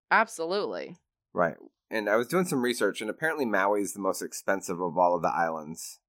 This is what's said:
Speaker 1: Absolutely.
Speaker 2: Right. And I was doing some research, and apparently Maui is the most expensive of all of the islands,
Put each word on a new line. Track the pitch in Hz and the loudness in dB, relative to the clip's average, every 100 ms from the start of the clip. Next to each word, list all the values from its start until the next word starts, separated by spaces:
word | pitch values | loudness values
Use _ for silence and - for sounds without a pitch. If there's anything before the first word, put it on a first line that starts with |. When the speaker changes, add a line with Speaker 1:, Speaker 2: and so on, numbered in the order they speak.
| - | 2
Speaker 1:
Absolutely. | 196 220 - 165 196 156 90 69 175 _ _ _ | 2 2 -2 -4 -2 -2 -6 -8 -14 _ _ _
Speaker 2:
Right. | - 85 - - _ - | 0 0 0 -14 _ -8
And | 110 104 | -4 2
I | 107 | 2
was | 120 | 2
doing | 170 180 | 0 0
some | 143 | 0
research, | 123 120 104 87 | 0 2 0 0
and | 107 | -6
apparently | 104 160 156 123 | -4 -2 0 0
Maui | 101 98 104 | 2 2 2
is | 98 | 0
the | 101 | -2
most | 95 90 | -2 -2
expensive | 87 - - 98 - 87 | -4 -6 -2 -2 -2 -4
of | 90 78 | -2 4
all | 90 87 | 4 4
of | |
the | 82 | 0
islands, | - 85 80 78 85 - - | 0 0 -2 -8 -12 -12 -16